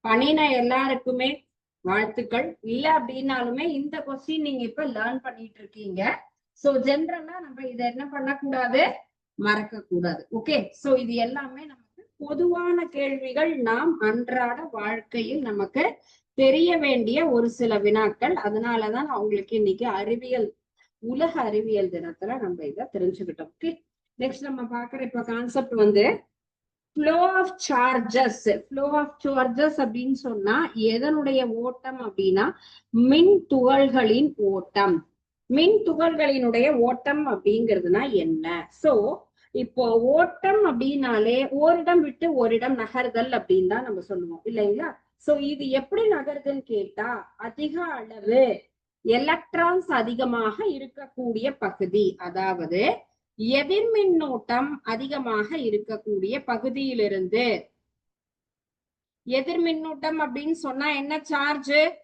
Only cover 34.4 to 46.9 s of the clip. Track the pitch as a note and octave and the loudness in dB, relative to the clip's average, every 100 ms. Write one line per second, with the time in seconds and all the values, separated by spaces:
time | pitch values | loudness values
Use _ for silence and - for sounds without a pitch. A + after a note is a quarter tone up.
34.4 | G3+ F#3+ F3+ G3+ G3 E3 - _ _ _ | 0 0 -2 0 2 2 -2 _ _ _
35.4 | _ C4 F4 G#4+ - D4+ E4 D#4 C#4+ C4+ | _ 4 6 4 2 2 0 2 2 2
36.4 | A#3+ A3+ C#4 C4 A#3+ B3 C#4+ D4+ D4 G3 | 2 4 4 4 2 2 -2 -2 -2 0
37.4 | G#3 A3 A#3 F#3+ F3 G3 C#4 G#3 D#3+ D#3+ | 2 2 2 2 2 2 2 0 0 -2
38.4 | D#3+ E3+ - _ D#4 A#3 G#3+ E4 _ _ | -4 -6 -10 _ 2 4 2 -4 _ _
39.4 | _ B3+ A#3+ - A#3+ A3+ B3 D4+ F4 - | _ -6 -4 -2 2 4 4 4 4 2
40.4 | F#4+ G#4 F#4+ A#3+ C4+ C#4+ C4 A3 A3+ B3+ | 2 4 4 2 -2 0 0 2 2 2
41.4 | C4+ C#4 D#4 E4+ D#4+ F4 D4 - E4 C#4 | 0 2 4 4 4 4 4 -2 -2 2
42.4 | A3+ A3+ B3 B3+ A3+ B3+ A#3+ A3+ B3+ B3 | 2 2 0 -2 -2 -4 -2 -2 -2 -4
43.4 | - F#3 F#3 A3 B3+ F#3+ - F#3 F3 E3 | 2 4 4 0 -2 -8 -6 -8 -6 -8
44.4 | A3 A3+ G3+ A3 D#4+ - _ _ - D4 | -6 -2 0 0 -4 -10 _ _ 0 0
45.4 | C#4+ C#4+ C#4 C4+ C4+ G#4 A4 E4+ C4+ C#4+ | 0 -4 -2 -2 0 0 2 2 -2 -6
46.4 | C#4 C#4 - G#3+ G3 | -6 -6 -4 -4 -4